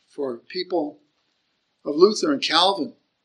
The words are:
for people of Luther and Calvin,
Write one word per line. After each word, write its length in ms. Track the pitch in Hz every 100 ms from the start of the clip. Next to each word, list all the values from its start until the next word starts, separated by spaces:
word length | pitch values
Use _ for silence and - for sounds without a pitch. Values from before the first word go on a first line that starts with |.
| _
for 300 | - 139 117
people 640 | - 185 180 180 147 - _ _ _ _ _ _ _ _
of 120 | 156 151
Luther 360 | 196 214 165
and 80 | 135
Calvin, 520 | - 156 185 196 127 - _ _